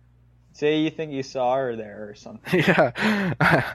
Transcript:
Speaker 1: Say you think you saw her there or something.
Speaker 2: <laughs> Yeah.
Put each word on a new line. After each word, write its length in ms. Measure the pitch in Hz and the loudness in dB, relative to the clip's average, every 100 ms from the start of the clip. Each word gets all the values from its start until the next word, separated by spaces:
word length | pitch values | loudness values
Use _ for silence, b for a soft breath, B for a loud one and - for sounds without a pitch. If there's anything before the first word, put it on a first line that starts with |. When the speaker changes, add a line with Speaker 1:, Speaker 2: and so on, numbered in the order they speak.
| _ _ _ _ _ | _ _ _ _ _
Speaker 1:
Say 260 | - 151 156 | -2 0 2
you 100 | 156 | 0
think 220 | 156 156 | -4 -8
you 100 | 135 | -6
saw 320 | 131 135 123 135 | -6 -2 0 0
her 200 | 131 113 | -2 -6
there 320 | 107 104 104 | -10 -12 -14
or 60 | - | -14
something. 440 | - 107 - 185 | -18 -14 -2 0
Speaker 2:
<laughs> 60 | 170 | 4
Yeah. 1040 | 175 135 - 214 208 185 123 - 151 - | 4 2 2 0 0 0 2 4 4 0